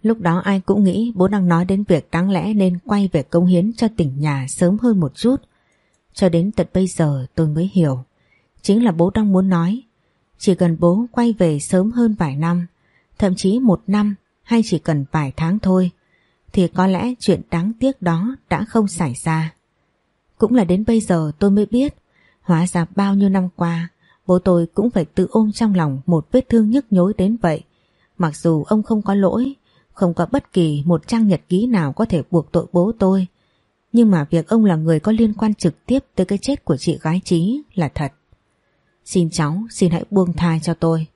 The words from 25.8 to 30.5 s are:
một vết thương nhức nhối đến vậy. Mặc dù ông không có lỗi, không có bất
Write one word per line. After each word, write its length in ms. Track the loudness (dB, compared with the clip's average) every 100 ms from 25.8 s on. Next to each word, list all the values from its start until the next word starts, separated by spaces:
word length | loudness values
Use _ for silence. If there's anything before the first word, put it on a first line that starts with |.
| 0 -4 0
một 220 | -2 2
vết 160 | -2 2
thương 220 | 2 2
nhức 220 | 0 0
nhối 220 | 2 2 0
đến 180 | -2 0
vậy. 200 | -2 -4 -8 _ _ _ _ _
Mặc 180 | -4 -2
dù 280 | 0 0
ông 180 | 0 -2
không 200 | 0 -2
có 120 | 0
lỗi, 400 | 0 2 0 -4 -6 _ _ _
không 220 | -2 -2
có 120 | 0 -2
bất 260 | -2 -2